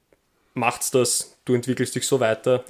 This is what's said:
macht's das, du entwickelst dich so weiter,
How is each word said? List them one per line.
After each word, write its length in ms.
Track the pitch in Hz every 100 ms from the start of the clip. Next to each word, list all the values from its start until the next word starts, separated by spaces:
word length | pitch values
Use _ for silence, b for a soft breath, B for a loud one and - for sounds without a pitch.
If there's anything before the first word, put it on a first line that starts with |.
| _ _ _ _ _
macht's 380 | 127 117 - -
das, 460 | 131 120 - - _ -
du 80 | 123
entwickelst 400 | 123 123 120 123
dich 100 | -
so 120 | 139
weiter, 440 | 113 110 - 127 -